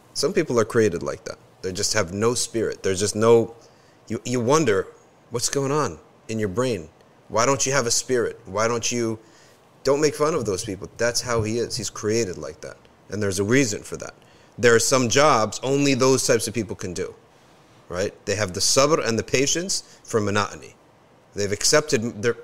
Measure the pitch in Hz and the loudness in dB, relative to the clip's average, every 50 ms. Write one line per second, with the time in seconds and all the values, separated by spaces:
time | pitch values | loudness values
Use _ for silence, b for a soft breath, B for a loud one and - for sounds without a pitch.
0 | _ _ - - - 156 190 - 160 - 127 117 107 - - 120 110 104 85 85 | _ _ -6 -4 -2 0 0 0 0 2 2 2 2 4 4 4 4 4 2 -2
1 | 71 69 69 - - - - - - - _ _ - 92 90 87 104 - - 107 | -6 -6 -8 -8 -10 -14 -14 -14 -18 -20 _ _ -8 -8 -6 -4 -4 0 0 0
2 | 101 82 92 101 110 117 123 127 - - - 113 104 76 - - - 98 95 87 | 0 0 -2 0 0 0 0 0 -4 -4 -2 -2 -2 -2 -4 -2 -2 -2 0 0
3 | 104 98 - 107 110 117 117 117 113 113 - b b b b b b b b b | 0 -2 0 2 6 6 8 6 6 2 -4 b b b b b b b b b
4 | b - 107 101 - 117 123 127 113 117 143 160 160 117 104 95 90 - - - | b -10 -10 -8 -6 -4 -4 -2 2 2 2 2 4 2 2 0 -2 -4 -10 -20
5 | - _ _ _ _ _ 113 120 - - - 143 139 135 143 151 139 98 80 71 | -20 _ _ _ _ _ -6 -4 -4 -2 -2 -2 -2 -2 -2 -2 -2 -2 -6 -10
6 | - - _ _ _ - 110 110 107 98 90 110 127 131 113 92 78 78 - _ | -18 -20 _ _ _ -8 -4 -4 -4 -2 -2 -2 -2 -2 -2 -4 -8 -12 -20 _
7 | - _ _ _ _ _ - 107 120 131 139 131 - 131 135 143 120 117 - - | -20 _ _ _ _ _ 0 2 2 2 2 0 0 0 0 0 0 0 -2 -2
8 | - - 127 123 107 82 - - - - 92 101 110 117 120 117 110 - 120 120 | 0 0 0 0 0 -2 -4 -8 -14 -8 -2 0 0 0 0 -2 -4 -4 -4 -2
9 | 117 113 113 - b b b b b b b b b b _ _ _ 131 143 143 | -2 -4 -4 -8 b b b b b b b b b b _ _ _ 0 2 2
10 | 156 147 147 147 147 151 170 151 117 104 95 90 - 107 95 92 - 80 - - | 2 0 0 0 -2 0 0 -2 -2 -2 -4 -4 -4 -8 -8 -8 -10 -14 -6 -2
11 | 113 120 117 - - 127 117 117 107 104 113 120 113 - - 123 104 - - - | -2 -2 -2 -2 -4 -2 -2 -2 -2 -2 -2 -4 -4 -4 -6 -8 -8 -10 -10 -6
12 | - 104 110 117 113 92 85 73 76 67 78 - - 67 - - _ - _ _ | -4 -2 0 0 -2 -2 -6 -10 -12 -12 -14 -14 -16 -16 -16 -18 _ -20 _ _
13 | _ - 95 104 104 98 92 95 101 101 123 139 143 107 98 - - - 82 78 | _ -10 -6 -4 -2 -2 -2 -2 0 2 4 4 2 2 -2 -8 -10 -12 -12 -12
14 | 60 - - - b b b b b b b - 107 120 117 113 110 - 135 131 | -12 -16 -16 -20 b b b b b b b 2 4 6 6 6 6 4 2 2
15 | 127 113 98 139 147 156 135 113 110 104 - - - 131 139 143 143 143 135 120 | 2 4 4 6 6 6 6 4 2 0 -2 -4 -2 -2 0 2 2 2 2 4
16 | 131 131 135 123 - - 127 113 - 117 104 120 104 90 101 - - 92 85 90 | 4 4 4 2 2 2 2 2 0 -2 -4 -4 -6 -6 -8 -8 -8 -8 -6 -8
17 | 90 - - - - _ b b b b b b b b b b - - 82 87 | -8 -8 -10 -16 -20 _ b b b b b b b b b b -14 -8 -4 -4
18 | 101 104 - - - 101 101 101 107 92 87 101 - - - 135 135 147 160 156 | -4 -4 -4 -8 -4 -4 -2 -2 -2 -4 -2 -2 0 2 4 4 4 4 2 0
19 | - 113 113 107 98 - - 127 139 135 - 160 180 196 - - B B B B | 0 0 -2 -2 -2 0 0 0 2 0 0 -2 -2 -4 -6 -6 B B B B
20 | B - - 113 104 101 101 104 101 - - 78 - - - - _ _ _ _ | B -4 -2 -2 0 0 0 0 0 0 -4 -12 -18 -20 -20 -20 _ _ _ _
21 | _ _ _ _ _ _ _ - 104 95 104 - - - - 151 151 - 143 117 | _ _ _ _ _ _ _ -6 -4 -4 -2 0 2 2 4 2 2 2 0 -2
22 | 107 120 80 104 104 120 113 - | -2 -4 -6 -2 -2 -2 -2 -2